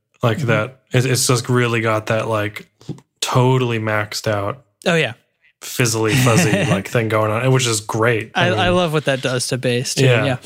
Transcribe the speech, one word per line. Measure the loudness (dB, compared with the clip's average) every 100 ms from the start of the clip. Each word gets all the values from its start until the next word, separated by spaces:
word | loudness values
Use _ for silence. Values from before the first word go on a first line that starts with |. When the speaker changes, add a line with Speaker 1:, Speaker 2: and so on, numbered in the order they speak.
| _ _
Speaker 1:
like | -2 0
Speaker 2:
Mm-hmm. | 0
Speaker 1:
that. | 0 -2 -8 _
It, | 0 0
it's | 0 0
just | 0 0
really | 0 0 0
got | 0 -2 -2
that, | -4 -2
like, | -2 -4 -8 -18 _ -16 -16 _ _
totally | -2 2 4 2 0 -2
maxed | -2 -2 -4 -6 -4
out | -2 -4 -8 _ _ -2
Speaker 2:
Oh, | 0
yeah. | -2 -6 _ _ _ _
Speaker 1:
fizzly, | -10 -2 0 0 2
fuzzy, | 2 4 4 4
Speaker 2:
<laughs> | 2 2
Speaker 1:
like, | -2 -2
thing | -2 0
going | 0 0
on, | 0 2
which | 2 2
is | -2
great. | -4 0 0 0 -2 -2
I | 0
Speaker 2:
I, |
Speaker 1:
mean, | 0
Speaker 2:
I | 2
love | 2 0
what | 0 -2
that | -2
does | -2 -4 -2
to | -2
bass | 0 -2 -2 2
too. | 4
Speaker 1:
Yeah. | 4 2
Speaker 2:
Yeah, | -2